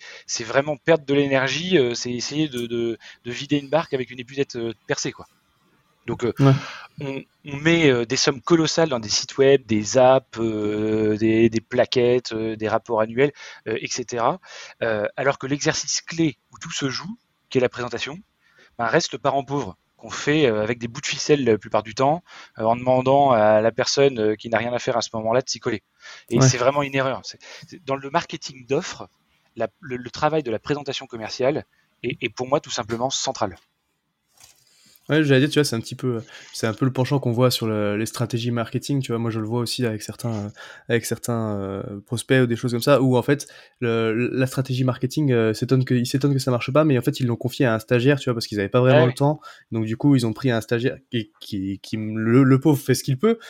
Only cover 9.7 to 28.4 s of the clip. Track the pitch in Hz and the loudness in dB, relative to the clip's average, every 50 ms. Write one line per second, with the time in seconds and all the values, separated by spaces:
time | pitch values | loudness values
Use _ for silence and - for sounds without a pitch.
9.7 | 110 107 107 104 - 131 127 127 131 131 - _ - 113 113 113 107 107 104 104 | -2 -2 0 0 4 6 6 6 6 4 2 _ -6 -4 -2 -2 -2 -2 -2 -2
10.7 | 107 107 107 110 110 110 107 107 107 104 110 110 110 113 117 113 113 113 - - | -2 -2 0 0 0 2 2 2 2 2 2 4 4 6 4 4 4 0 -6 -2
11.7 | 123 123 120 - - 123 120 123 123 127 - - 113 110 110 110 110 107 107 107 | 0 0 0 2 2 2 4 4 2 2 0 -4 -6 -6 -6 -6 -6 -4 -4 -2
12.7 | 110 110 - - 117 107 110 113 113 123 143 143 - - - - - - - 113 | -2 -2 -2 -2 -2 0 0 0 0 0 0 0 0 -4 -16 -20 -20 -12 -8 -6
13.7 | 110 - 131 120 - 131 117 - 123 117 117 135 180 185 - - - - - - | -6 -6 -6 -6 -8 -8 -8 -6 -4 -2 0 0 -2 -4 -8 -18 -20 -20 -20 -16
14.7 | - - 123 113 110 104 104 - - 147 131 139 135 - 139 131 147 139 - 156 | -10 -4 -4 -2 -2 -2 -4 -6 -4 -2 -2 -2 -2 -2 -4 -6 -4 -2 -2 -2
15.7 | 147 - - - - - - - 170 165 165 143 - _ _ _ 127 - - 165 | -2 -2 -4 -6 -6 -6 -6 -6 -4 -2 -2 -2 -2 _ _ _ -20 -18 -14 -10
16.7 | - - 143 135 120 120 143 196 233 - _ _ _ _ _ - - 131 123 120 | -8 -6 -6 -6 -6 -8 -10 -12 -14 -16 _ _ _ _ _ -2 0 0 0 0
17.7 | - 123 123 120 120 110 - 131 156 196 - _ _ _ _ _ _ _ _ _ | -2 -4 -8 -8 -8 -8 -8 -8 -10 -14 -18 _ _ _ _ _ _ _ _ _
18.7 | _ - 117 113 127 170 - - - - - 135 131 139 127 123 139 143 113 95 | _ -6 -2 2 2 2 0 -2 -6 -4 -2 -2 -2 -2 -2 -4 -4 -6 -6 -6
19.7 | - _ _ _ _ _ - 107 - - - 143 151 156 147 117 107 107 107 110 | -10 _ _ _ _ _ -16 -14 -10 -6 -2 0 2 4 4 2 2 0 -2 -2
20.7 | 123 113 120 117 113 143 - - 143 139 - - 151 143 127 117 107 104 - 113 | -4 -6 -8 -10 -8 -8 -8 -6 -6 -2 0 2 2 4 4 2 2 2 0 -2
21.7 | - 107 107 110 107 - 131 143 160 175 - - - - - - _ - 110 113 | -2 -2 -2 -4 -2 0 0 0 0 -2 -6 -14 -20 -20 -20 -16 _ -2 0 0
22.7 | 117 120 127 127 127 127 127 131 135 143 143 135 123 110 107 107 107 107 110 113 | 0 0 2 2 2 2 4 4 4 4 6 4 4 6 6 6 6 6 4 2
23.7 | - 131 120 - - 143 139 139 127 113 107 107 107 - - 117 113 107 117 120 | 0 -2 -2 0 2 4 2 2 2 2 0 -2 -2 -4 -4 -4 -2 -2 -2 -2
24.7 | 123 117 - 135 117 117 - - - 110 110 110 120 135 - - - 113 - 127 | -4 -4 -2 -2 -2 -2 -2 -4 -6 -6 -2 0 0 0 0 -2 -6 -6 -6 -6
25.7 | 110 95 _ _ _ _ - - - - - - 117 135 131 127 127 120 120 135 | -6 -6 _ _ _ _ -20 -20 -20 -18 -8 -2 2 4 4 4 4 2 2 0
26.7 | 143 147 143 135 139 135 131 135 120 95 - - - - - - - - - - | 2 0 -2 -2 -2 -2 -2 -2 -4 -6 -10 -14 -18 -18 -20 -20 -20 -20 -20 -20
27.7 | 127 - 151 135 135 139 139 139 147 139 - - 170 - | -20 -12 -8 -6 -6 -6 -4 -4 -4 -4 -4 -6 -12 -14